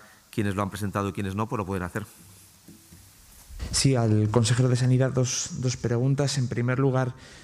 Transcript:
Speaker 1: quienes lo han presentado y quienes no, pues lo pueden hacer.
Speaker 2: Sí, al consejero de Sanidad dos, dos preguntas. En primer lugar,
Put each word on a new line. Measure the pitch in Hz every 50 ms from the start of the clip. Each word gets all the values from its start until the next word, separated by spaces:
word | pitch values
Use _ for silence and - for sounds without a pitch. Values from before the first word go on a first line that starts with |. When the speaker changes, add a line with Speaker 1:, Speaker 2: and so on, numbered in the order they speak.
| - - - - _ -
Speaker 1:
quienes | - - 104 101 92
lo | 98 101
han | 95
presentado | 104 98 107 98 87 104 101 98
y | 90
quienes | 107 104 95 95
no, | 104 110
pues | 113 135
lo | 107 95
pueden | 90 98 90 87
hacer. | 92 - 110 104 - - - - - - - - - - - - - - - - - - - - - - - - - - - - - - - - -
Speaker 2:
Sí, | - - - 135 135
al | 120 113 110 107 107 107 104
consejero | 113 123 113 110 123 120 127 127
de | 127
Sanidad | 123 127 123 127 123 131 127
dos, | 127 127 127 127 - - - - 175 143
dos | 127 127 120
preguntas. | - - 113 120 117 127 139 139 139 143 135 -
En | 139 123 -
primer | 107 117 120 123 127 123
lugar, | 135 139 127 131 131 127 - - - - - -